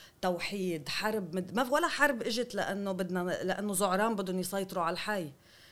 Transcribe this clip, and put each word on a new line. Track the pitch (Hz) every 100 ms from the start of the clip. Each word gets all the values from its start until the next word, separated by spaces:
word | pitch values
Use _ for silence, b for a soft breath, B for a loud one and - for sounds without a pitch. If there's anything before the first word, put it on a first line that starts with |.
| B _
توحيد، | 185 175 - 202 185 165 143
حرب | - 208 220 175 185
مد-، | 180 190
ما |
في | 247
ولا | 294 339
حرب | - 285 240
إجت | 233 233 240
لأنه | 202 165 196 202
بدنا، | 185 185 185 180 160
لأنه | 175 - 208
زعران | 190 196 190 220 208
بدهم | 190 185
يسيطروا | 180 196 185 185
على | 165
الحي، | - - 208 151 - b b b